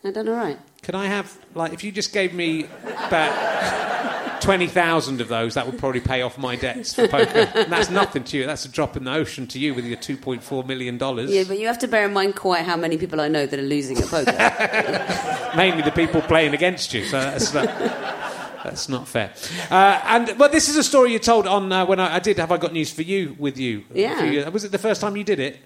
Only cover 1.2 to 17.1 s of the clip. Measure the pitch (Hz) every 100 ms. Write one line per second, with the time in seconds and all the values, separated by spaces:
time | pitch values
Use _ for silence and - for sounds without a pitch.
1.2 | 185 - - 165 165 165 208 202 - 214
2.2 | 180 175 170 160 151 - - - - 170
3.2 | 151 - - - - - - - - -
4.2 | - - 202 190 175 180 170 165 135 131
5.2 | 113 117 117 139 127 175 135 127 117 131
6.2 | 123 135 131 123 127 247 226 - 226 143
7.2 | 214 226 208 220 175 170 202 185 190 147
8.2 | 120 147 131 147 135 147 139 135 127 147
9.2 | 151 - 123 131 147 123 120 117 - 135
10.2 | 135 120 - 135 127 131 123 120 135 123
11.2 | 127 196 185 196 220 240 247 220 202 202
12.2 | 196 190 190 175 165 170 165 160 180 156
13.2 | 151 156 139 139 139 147 135 123 - 165
14.2 | 131 - - - 220 220 - - - -
15.2 | - - - 160 185 165 147 175 165 165
16.2 | - 160 151 147 175 180 - 117 92